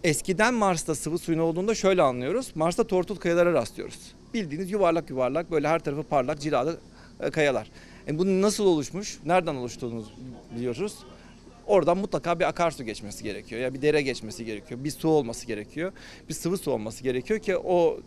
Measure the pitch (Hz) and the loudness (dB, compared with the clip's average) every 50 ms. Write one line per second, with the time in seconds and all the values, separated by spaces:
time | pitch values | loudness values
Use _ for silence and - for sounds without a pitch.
0 | - 175 147 - - - 185 165 214 240 254 233 208 196 180 156 - - 156 - | 4 2 2 2 0 -2 2 2 4 2 4 4 2 2 2 0 -2 -4 -4 -4
1 | - 156 160 175 - - 165 160 165 165 160 175 190 220 220 - - 190 190 180 | -2 -4 -4 -4 -2 -2 0 2 2 0 0 0 -2 -2 -2 2 4 4 6 6
2 | 156 131 123 123 123 139 185 254 262 - - 156 156 175 175 - 226 - 190 180 | 6 4 4 0 -2 -2 -2 -2 -4 -6 -4 0 0 0 2 0 0 2 2 0
3 | 170 - 208 - - 175 170 175 170 175 170 135 113 - - - 98 - - - | 0 -2 -6 -4 0 2 4 6 4 6 4 2 2 0 -6 -12 -12 -12 -12 -16
4 | - - - - - - - 233 196 147 143 160 190 175 208 208 190 170 165 170 | -18 -20 -20 -20 -16 -6 -4 -4 -4 -4 -4 -6 -4 -4 0 4 4 4 4 2
5 | - - 135 131 127 123 135 165 175 - 165 151 143 147 165 165 - 151 139 147 | -2 -4 -2 0 0 0 0 -2 -4 0 0 0 2 2 0 2 0 -4 -4 -4
6 | 147 - 156 139 127 131 156 147 143 147 143 123 127 156 170 - - - - - | -4 0 2 2 2 2 -4 -4 -2 0 0 2 0 0 -4 -6 -12 -20 -20 -20
7 | - - - - - 143 - 160 147 143 127 107 107 - - - - - - - | -20 -20 -12 -6 -6 -2 2 2 2 4 2 0 -4 -6 -16 -20 -20 -20 -20 -12
8 | - - 147 156 185 196 190 185 196 214 196 - 208 190 170 151 131 - - 185 | -6 -6 -2 0 2 2 4 4 4 2 2 4 4 4 4 4 0 -4 -6 -8
9 | 208 - - - - 147 175 185 165 165 147 131 120 120 - - 135 117 117 113 | -8 -8 -12 -8 0 2 2 2 2 0 -4 -4 -6 -8 -8 -8 -8 -6 -6 -8
10 | 107 107 - - 127 131 120 107 - - 117 117 123 123 117 131 190 214 - - | -10 -12 -16 -16 -16 -16 -16 -18 -16 -12 -8 -6 -4 -4 -4 -4 -6 -6 -6 -12
11 | - - - - - - - - - - - - - - 208 190 - 160 175 190 | -20 -20 -20 -20 -20 -20 -20 -20 -20 -20 -20 -16 0 4 4 6 6 6 4 2
12 | 196 - - 151 - 165 170 165 170 147 156 - 175 165 151 - 127 110 104 - | 0 -2 -4 -2 0 0 0 2 2 0 2 0 0 0 0 -4 -8 -8 -8 -8
13 | 110 101 95 - 110 107 95 101 107 - 113 117 127 127 131 135 135 147 151 151 | -10 -12 -12 -10 -8 -8 -8 -8 -10 -10 -6 -4 -4 -4 -4 0 2 2 4 4
14 | 143 131 120 - 113 107 98 - 117 113 110 101 98 - 127 123 135 151 - - | 2 0 -4 -4 -8 -12 -10 -10 -10 -8 -8 -10 -10 -12 -12 -8 -6 -8 -6 -2
15 | - 160 160 151 123 113 113 - - - 110 104 104 - - 147 165 190 - - | 2 4 4 4 2 0 -8 -10 -8 -8 -6 -8 -8 -10 -8 -8 -8 -8 -8 -12
16 | - - - - - - 160 - - 170 190 185 - 147 127 113 107 110 110 - | -20 -20 -20 -20 -12 -10 -10 -6 -2 -2 -2 -2 -2 -2 -2 -2 -2 -6 -10 -4
17 | 127 131 123 127 127 - 214 214 - 202 185 - - - 180 175 170 160 - - | -4 -2 -2 -2 -2 -2 -4 -2 0 -2 -2 -2 0 2 2 4 4 2 2 -2
18 | - | -10